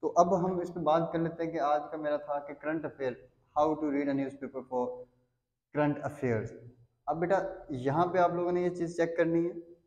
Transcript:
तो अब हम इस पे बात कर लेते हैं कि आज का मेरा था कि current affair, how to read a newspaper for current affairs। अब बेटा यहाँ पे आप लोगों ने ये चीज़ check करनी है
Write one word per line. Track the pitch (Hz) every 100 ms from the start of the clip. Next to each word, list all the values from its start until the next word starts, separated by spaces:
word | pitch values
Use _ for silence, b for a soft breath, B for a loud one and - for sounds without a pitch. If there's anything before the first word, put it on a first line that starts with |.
तो | 156 165
अब | 180 185
हम | 185 180
इस | 175
पे | 180
बात | 151 160 165
कर | 165
लेते | 165 160
हैं | 165
कि | 165 143
आज | 147 147
का | 156
मेरा | 151 147
था | 147 143
कि | 143 143
current | 151 160 151
affair, | - 135 117 - _ _ -
how | 151 156
to | 156
read | 139 143 139
a |
newspaper | 135 131 127 131 123
for | 127 123 123 - _ _ _ _ _ _ 143
current | 147 139 135
affairs। | - 131 110 - - - - _ _ -
अब | 156
बेटा | 175 190 185 - - 135
यहाँ | 127 143 180
पे | 180
आप | 175 175
लोगों | 175
ने | 180
ये | 180
चीज़ | 175 170 175
check | 165 165
करनी | 165 170 170
है | - - -